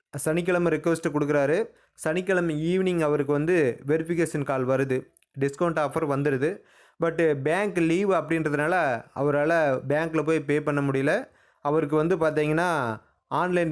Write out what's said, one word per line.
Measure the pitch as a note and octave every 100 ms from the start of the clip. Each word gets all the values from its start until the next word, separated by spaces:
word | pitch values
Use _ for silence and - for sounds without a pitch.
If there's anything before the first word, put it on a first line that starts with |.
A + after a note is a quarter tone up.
| _
சனிக்கிழமை | D3 - E3 F3 F3+ E3+ D#3
ரிக்வெஸ்ட் | E3+ E3 E3+ D3
கொடுக்குறாரு. | C#3+ D3 C#3 F3 A3+ - _ -
சனிக்கிழமை | D#3 E3+ F#3 F#3 E3+ D3+ D#3+
ஈவினிங் | F#3 F#3 E3+ D3+
அவருக்கு | D3 C#3 D3
வந்து | D#3 F3+ C3+ A2+ C#3
வெரிஃபிகேஷன் | D#3+ D#3+ E3+ D#3+ D3+ C#3
கால் | C3+ B2+
வருது, | C3 C3+ B2+ - _ _ -
டிஸ்கவுண்ட் | C#3 C#3 F3 D#3+
ஆஃபர் | C#3+ D#3+ D#3
வந்துடுது. | C#3 D3 C3+ D3 G3+ - _ _ -
But | E3 E3 E3 C#3 C#3
பேங்க் | F3 G#3 F3 D#3+
லீவு | E3+ G3+ F3
அப்படின்றதுனால | - E3 D#3 C#3+ D3+ F#3 D3+ A#2 - -
அவரால | C#3+ C#3+ D3+ E3 D3 C3 C3
பேங்க்ல | D3 E3 D#3 D3
போய் | D#3+ C#3
பே | D3 D3+
பண்ண | C#3+ C#3
முடியல. | C3+ C#3 G3+ - _ _ _ C#3+
அவருக்கு | D3+ D3 D3+
வந்து | D#3+ F3+
பார்த்தீங்கன்னா, | D#3+ D3+ D3+ D#3 F3+ D#3 A#2+ G#2+ - _ _
ஆன்லைன் | C#3 F3+ F3+ E3